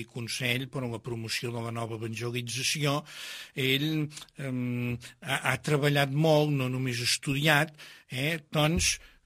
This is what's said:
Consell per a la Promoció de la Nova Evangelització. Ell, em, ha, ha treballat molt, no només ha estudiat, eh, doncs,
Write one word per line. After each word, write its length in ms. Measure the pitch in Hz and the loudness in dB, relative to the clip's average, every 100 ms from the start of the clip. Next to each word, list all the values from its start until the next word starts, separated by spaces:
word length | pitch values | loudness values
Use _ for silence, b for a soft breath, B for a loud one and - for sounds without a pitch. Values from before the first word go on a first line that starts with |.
| 117 | -6
Consell 560 | 127 113 - 127 123 131 | -8 -8 -4 -2 -2 -6
per 140 | 143 | -6
a 60 | 123 | -6
la 100 | 113 | -6
Promoció 480 | 123 117 113 - 120 | -8 -8 -6 -6 -4
de 80 | 117 | -6
la 80 | 117 | -6
Nova 240 | 117 113 113 | -6 -6 -6
Evangelització. 1000 | 113 110 120 123 120 113 127 160 143 143 147 B B B B - | -8 -6 -4 -4 -6 -4 -2 0 0 0 -4 B B B B -2
Ell, 300 | 131 135 156 156 151 B B - | 0 2 2 -2 -4 B B -10
em, 560 | 139 127 123 123 120 120 B B | -8 -4 -4 -2 -4 -6 B B
ha, 180 | 139 139 - | -4 -2 0
ha 40 | 127 | 0
treballat 520 | - 147 147 143 139 | 2 2 4 4 2
molt, 400 | 135 160 151 151 | 4 6 8 6
no 160 | 143 127 | 2 0
només 320 | 127 131 120 | 0 -2 -2
ha 80 | 120 | 0
estudiat, 640 | - - 139 156 147 160 - B B B | 0 0 2 6 6 4 -4 B B B
eh, 300 | 131 143 165 - | -4 -2 -4 -2
doncs, 420 | 160 151 160 - - B B | 2 4 4 2 -2 B B